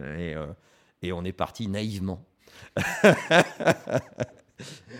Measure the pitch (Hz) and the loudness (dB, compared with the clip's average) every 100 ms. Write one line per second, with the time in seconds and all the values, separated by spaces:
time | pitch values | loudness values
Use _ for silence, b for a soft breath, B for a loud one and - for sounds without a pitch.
0 | 69 78 85 78 73 90 b b b _ | -8 -6 -6 -6 -8 -12 b b b _
1 | 87 87 90 95 85 - 110 98 110 98 | -6 -4 -6 -4 -6 -4 -6 -4 -4 -4
2 | 95 92 - _ B B B - - - | -4 -6 -10 _ B B B -4 -4 4
3 | 208 156 - 165 - - - - - 127 | 6 6 6 4 4 2 2 2 0 -4
4 | - - - - _ _ B B B 123 | -4 -8 -8 -8 _ _ B B B -14